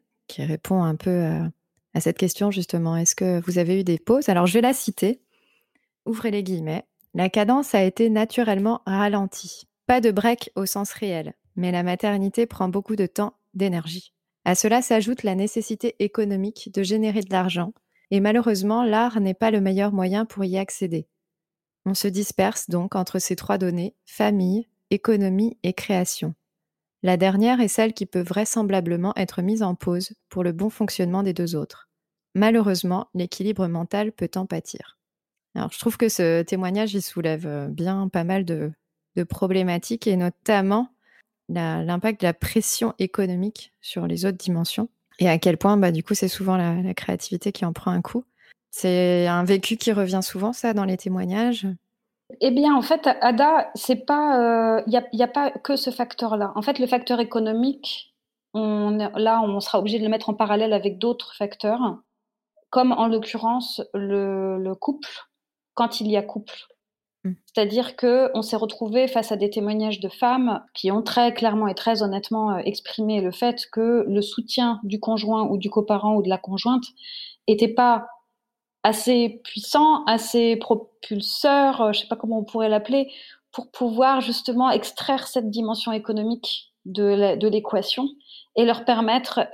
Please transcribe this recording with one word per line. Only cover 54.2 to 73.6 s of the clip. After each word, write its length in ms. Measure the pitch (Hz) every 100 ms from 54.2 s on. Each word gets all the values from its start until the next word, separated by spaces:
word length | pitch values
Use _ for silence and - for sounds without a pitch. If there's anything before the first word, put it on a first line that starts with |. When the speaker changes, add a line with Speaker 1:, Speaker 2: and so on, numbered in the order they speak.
| 294 254
Speaker 2:
euh, 420 | 233 226 226 220 220
y 80 | 240
a, 80 | 240
y 100 | 226
a 60 | 240
pas 240 | 285 277
que 240 | - - 269
ce 140 | 254
facteur-là. 600 | 247 247 - 226 214 196 208
En 60 |
fait, 180 | 214 285
le 80 | 247
facteur 320 | 247 247 240
économique, 960 | 240 233 220 226 262 277 - - - _ _ _ _
on, 360 | 220 214 214 208 214 208
là, 260 | 208 220 226
on 200 | 208 202
sera 180 | - 202
obligé 220 | 202 220
de 20 |
le 80 | 214
mettre 200 | 220 220
en 40 |
parallèle 380 | 208 208 208 220
avec 260 | 208 202 185
d'autres 380 | 233 240 - -
facteurs, 640 | 202 - 208 240 226 170 _ _ _ _ _ _ _
comme 200 | 254 254
en 160 | - 226
l'occurrence 760 | 220 214 220 226 247 247 - -
le, 640 | 202 196 196 196 196 190 190
le 160 | 190
couple, 540 | 196 - 285 - - - _ _ _ _
quand 260 | - 233 -
il 100 | 214
y 60 | 208
a 60 |
couple. 320 | 208 208 - - - _ _ _ _ _
Speaker 1:
Mm. 80 | 190 180 _
Speaker 2:
C'est-à-dire 500 | 226 202 226 247 -
que 340 | 247 254 262
on 80 | 220
s'est 140 | 214 220
retrouvé 520 | 220 - 220 240 262
face 240 | 247 220
à 40 | 208
des 140 | 208
témoignages 480 | 214 208 214 214 196
de 100 | 190
femmes 540 | - 240 254 240 202 -
qui 180 | - 185
ont 120 | 208
très 300 | 220 247 240
clairement 320 | 240 226 214 208
et 80 |
très 280 | 185 226 220
honnêtement, 500 | 202 196 - 220 214
euh, 60 | 185
exprimé 560 | - 202 - - 214 208
le 120 | 185
fait 340 | 180 240 240